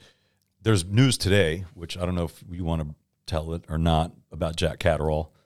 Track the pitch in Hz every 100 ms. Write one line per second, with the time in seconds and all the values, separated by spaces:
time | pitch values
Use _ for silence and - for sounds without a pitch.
0 | _ _ _ _ _ _ 113 104 87 110
1 | 135 - 92 101 82 85 92 - 85 92
2 | 90 90 82 - 85 87 85 80 76 76
3 | _ _ - 80 80 82 - 80 82 78
4 | 82 - _ 80 82 82 80 - 87 73
5 | 76 78 80 _